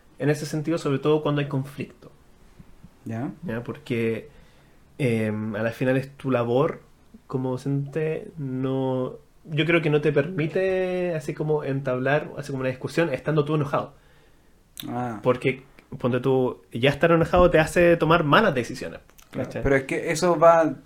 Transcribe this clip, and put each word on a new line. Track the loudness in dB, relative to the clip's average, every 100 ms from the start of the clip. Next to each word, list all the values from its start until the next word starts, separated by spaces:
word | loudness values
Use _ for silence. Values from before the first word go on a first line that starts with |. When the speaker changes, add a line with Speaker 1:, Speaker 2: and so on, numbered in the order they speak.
| _ -4
Speaker 1:
en | -2
ese | -2 -2
sentido, | -4 -2 -2
sobre | 0 0
todo | 2 2
cuando | 2 -2
hay | -2
conflicto. | -4 -6 -10 -12 -14 -20 -20 -20 _ -20 -20 -20 -20 -20 -18 -10
Speaker 2:
¿Ya? | -8 -8 -10
Speaker 1:
¿Ya? | -8 -8
Porque, | -8 -12 -6 -2 -2 -4 -8 -20 -20 -20 -20 _ -20 -4
em, | 0 0 0 -2 -4 -4
a |
la | -4
final | -2 0 0
es | -2 -8
tu | -2
labor | -2 2 2 2 -2 -14 _ _ -20 -8
como | -6 -4
docente, | -4 -2 -2 -2 -4 -4 -4 -8 -10
no... | -8 -4 -2 -2 -2 -2 -4 -8 -18 _ -6
Yo | -2 2
creo | 2
que | 2
no | 2
te | 2
permite | 2 0 -2 -2 -2 0 0 -2 -2 -2 -4
así | -6
como | -6 -2 -2
entablar | -2 -4 -2 -2 0 0 -2 -8
así | -8
como | -4
una | -4
discusión | -4 -4 0 0
estando | 0 0 0
tú | 2 0
enojado. | 0 -2 -4 -10 _ -20 _ _ _ _ _ -16 -10
Speaker 2:
Ah. | -6 -6 -2
Speaker 1:
Porque, | 0 0 -2 -4 -10 -20 _ -6
ponte | -4 -2
tú, | 0 0 0 -4 -10
ya | -2 0
estar | 2 4
enojado | 4 4 6 6
te | 6
hace | 4 4 4 4
tomar | 4 4
malas | 4 4 4 0
decisiones, | -4 -8 -10 -12 -18 -20 -14
Speaker 2:
Claro, | -8 -8
Speaker 1:
¿cachai? | -4
Speaker 2:
pero | 2 2
es |
que | 2 -4 -2
eso | 0 2 6
va, | 8 8 4 -2